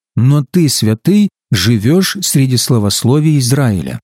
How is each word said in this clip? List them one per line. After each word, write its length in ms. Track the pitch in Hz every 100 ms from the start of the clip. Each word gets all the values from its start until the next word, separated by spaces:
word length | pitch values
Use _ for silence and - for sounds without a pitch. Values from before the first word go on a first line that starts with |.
| _
«Но 300 | - 120 147 131
ты, 200 | 180 156
святый, 600 | - 107 107 - 202 202 - _
живешь 680 | 110 90 117 104 170 185 202
среди 360 | 180 147 135 123
славословия 840 | - 120 101 - 113 143 156 147
Израиля». 600 | 120 139 131 98 67 62